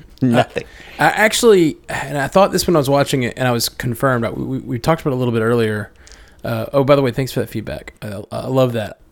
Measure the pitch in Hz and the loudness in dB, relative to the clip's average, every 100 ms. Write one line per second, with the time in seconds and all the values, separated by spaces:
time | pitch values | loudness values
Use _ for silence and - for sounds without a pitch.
0 | - - 127 120 - - - - - - | -20 -2 2 2 0 -4 -10 -18 -18 0
1 | 156 - 214 - 233 196 160 - - - | 0 2 2 4 6 6 4 -2 -10 -10
2 | 139 143 135 190 196 180 - 165 135 139 | -6 -4 0 4 4 2 2 2 4 2
3 | 135 139 120 - 127 117 - - 131 117 | 2 0 -2 -2 -2 0 -4 -6 -6 -2
4 | 135 123 113 135 127 131 120 123 - 160 | 0 0 -2 -4 -6 -6 -6 -4 -2 0
5 | 156 127 123 113 110 120 110 104 101 _ | -2 -2 0 0 0 2 0 -4 -8 _
6 | - - - - - 113 113 143 135 143 | -20 -20 -20 -14 -8 -6 -2 0 4 4
7 | 131 113 127 131 107 113 104 69 - - | 2 -2 -4 -4 -4 -6 -8 -12 -14 -16
8 | 107 101 104 113 123 131 127 117 101 - | -12 -12 -10 -10 -2 0 2 0 -8 -12
9 | _ | _